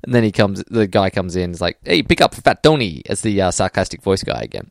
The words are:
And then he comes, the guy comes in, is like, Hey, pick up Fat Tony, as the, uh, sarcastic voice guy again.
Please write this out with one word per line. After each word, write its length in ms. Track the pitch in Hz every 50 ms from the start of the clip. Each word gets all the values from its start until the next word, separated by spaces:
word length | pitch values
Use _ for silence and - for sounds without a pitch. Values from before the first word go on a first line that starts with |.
And 120 | - - 123
then 80 | 120
he 100 | 113 107
comes, 300 | 98 - 110 98 98 92 -
the 220 | _ - 113 107
guy 240 | 95 92 107 98 95
comes 260 | - 101 92 92 82
in, 140 | 92 90 87
is 100 | 87 82
like, 180 | 87 87 87 _ _
Hey, 180 | 135 170 156
pick 180 | - - 175 -
up 140 | - - -
Fat 280 | - - - 120 -
Tony, 400 | - 143 156 147 123 95 80 67 -
as 160 | - 101 -
the, 180 | - 113 104 98
uh, 100 | 95 90
sarcastic 520 | 87 - 101 92 _ - 92 - - -
voice 200 | _ 98 95 98
guy 180 | - - - 60
again. 300 | 57 55 - 50 - _